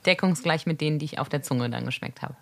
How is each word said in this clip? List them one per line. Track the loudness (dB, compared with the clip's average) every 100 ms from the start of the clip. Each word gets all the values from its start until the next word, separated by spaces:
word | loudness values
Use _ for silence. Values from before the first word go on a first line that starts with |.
| 2
deckungsgleich | 4 4 2 2 0 0
mit | 0
denen, | 0 0
die |
ich | -2 -4
auf | -2
der | -2
Zunge | 0 0 0
dann | -2
geschmeckt | -4 -4 -8 -8
habe, | -10 -10